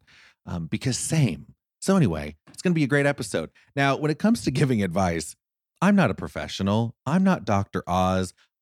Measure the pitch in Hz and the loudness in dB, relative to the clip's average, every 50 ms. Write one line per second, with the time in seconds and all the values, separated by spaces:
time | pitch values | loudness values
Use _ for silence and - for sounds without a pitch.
0 | _ _ _ - - - _ _ - 90 90 87 82 - 110 107 - 131 113 - | _ _ _ -20 -20 -20 _ _ -12 -10 -8 -8 -6 -6 -6 -4 -4 -4 -4 -4
1 | - - 160 160 135 101 - - - - - _ _ _ _ - - 190 196 185 | -4 -2 0 2 2 2 0 -4 -12 -18 -20 _ _ _ _ -6 0 2 2 4
2 | 135 90 80 76 73 76 - _ _ _ - - - 185 170 160 143 113 143 143 | 4 2 0 -2 -6 -10 -12 _ _ _ -10 -4 -2 0 2 2 2 2 2 2
3 | 139 143 139 - 135 - - 87 76 - _ _ _ _ - 139 139 139 131 110 | 2 2 0 -2 -4 -4 -4 -4 -4 -6 _ _ _ _ -2 0 2 2 2 0
4 | 151 151 156 - - 220 240 - - 160 127 147 151 127 123 104 98 87 82 98 | 0 -2 0 2 2 2 2 2 0 -2 0 2 2 2 2 2 0 0 0 0
5 | 95 87 85 82 - - - _ _ _ _ _ _ _ _ - 170 202 202 190 | 0 0 0 -2 -6 -8 -12 _ _ _ _ _ _ _ _ 0 2 4 4 4
6 | 147 98 - - 92 - - 80 73 - - - 98 98 104 113 117 113 - _ | 4 2 0 -4 -8 -10 -8 -8 -10 -8 -6 -2 0 0 2 0 0 -2 -6 _
7 | - 131 165 190 190 190 175 - - 113 101 98 101 - - 90 - - 90 92 | -4 -2 0 2 2 2 2 0 0 0 0 0 0 -2 -6 -6 -4 -2 0 2
8 | 92 92 92 92 92 87 - _ _ _ _ _ | 2 2 2 0 -2 -4 -8 _ _ _ _ _